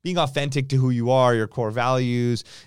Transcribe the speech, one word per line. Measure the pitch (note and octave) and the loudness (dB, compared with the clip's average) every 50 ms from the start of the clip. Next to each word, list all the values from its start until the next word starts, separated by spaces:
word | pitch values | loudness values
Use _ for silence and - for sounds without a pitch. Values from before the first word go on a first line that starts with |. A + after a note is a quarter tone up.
| _ | _
being | F3 F3+ | -2 -2
authentic | F3 D#3+ C#3 C3+ C#3+ C#3+ C#3 C3+ C#3+ C3+ C3+ | 0 -2 0 -2 -4 -4 -2 -2 -2 -2 0
to | C3+ | 0
who | C3 C3 B2+ | 2 2 2
you | B2 A#2+ A#2 A#2+ | 0 0 0 2
are, | C3 C3 B2+ B2 A#2+ | 2 4 4 4 4
your | A2+ A2 | 2 0
core | G2+ - - A#2 G#2+ | -2 -4 -6 -6 -4
values, | G#2+ B2 A#2+ B2+ C3 B2+ C3 A#2+ A#2+ A#2+ A#2+ A#2+ A#2+ A2 - - - - - | -2 -2 0 0 0 0 0 -2 0 0 0 0 -2 -4 -6 -12 -20 -20 -18